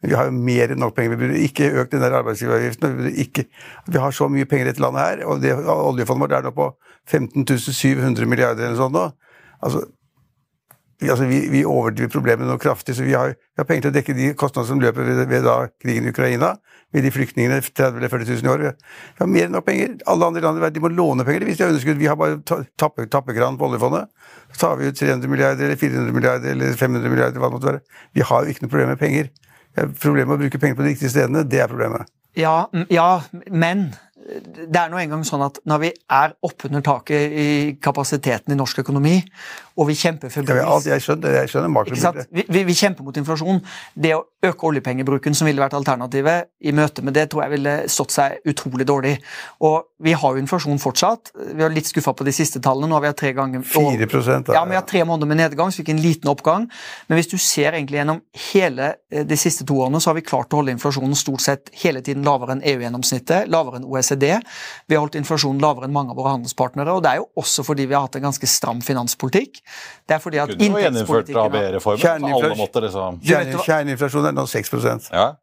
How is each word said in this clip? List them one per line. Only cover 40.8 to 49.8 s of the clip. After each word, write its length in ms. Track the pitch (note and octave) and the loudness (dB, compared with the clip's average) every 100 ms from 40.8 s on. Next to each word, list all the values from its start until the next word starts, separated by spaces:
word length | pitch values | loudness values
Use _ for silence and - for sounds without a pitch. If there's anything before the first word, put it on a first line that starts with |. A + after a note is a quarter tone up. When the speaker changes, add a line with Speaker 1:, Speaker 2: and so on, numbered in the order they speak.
Speaker 2:
febrilsk 60 | D3 | 4
Speaker 1:
jeg 120 | C#3 C3 | 0 0
skjønner 160 | D#3 | -2
det, 120 | D#3 C3+ | 2 2
jeg 120 | C3+ | 2
skjønner 160 | C3+ E3+ | 0 0
makrobildet. 300 | C3+ G#2 B2 | 0 0 2
Speaker 2:
Ikke 200 | E3+ D3+ B2+ | 0 0 -6
sant? 80 | E3+ | -6
Vi, 60 | - | 0
vi, 100 | F#3 F#3 | 0 2
vi 60 | E3+ | 2
kjemper 300 | G3+ F#3 C3+ | 2 0 -10
mot 100 | C#3 | -8
inflasjon. 440 | C#3+ D#3+ D#3+ F#3+ F#3 - - - | -4 -2 0 0 -2 -18 -16 -2
Det 140 | D#3 | 0
å 60 | D#3 - _ | 0 -2 _
øke 220 | F#3+ E3+ D#3+ | 0 2 0
oljepengebruken, 640 | D3 B2+ B2+ C3+ C#3 D3 D3 | 0 -2 -4 0 0 2 2
som 120 | D#3+ | 2
ville 140 | C#3 | 2
vært 100 | C3+ C#3+ | 0 0
alternativet 720 | C#3+ B2+ B2 C#3 C#3 F3 - _ - | 0 -2 0 0 2 2 -2 _ 0
i 40 | D3 | 2
møte 240 | D3+ - C3 | 2 0 0
med 80 | C#3 | 2
det, 60 | D3+ | 2
tror 140 | D3+ C#3 | 0 -2
jeg 60 | |
ville 180 | D3 C#3 D3 - | 0 0 -2 -2
stått 240 | - C#3+ | -2 -2
seg 380 | - C#3 - - | 2 2 0 -4
utrolig 340 | C#3+ - B2+ C3 | -4 -4 -4 2
dårlig. 260 | C#3+ C3 C#3+ - - - - | 2 2 -2 -6 -16 -16 0
Og 220 | D#3+ D#3 | 2 2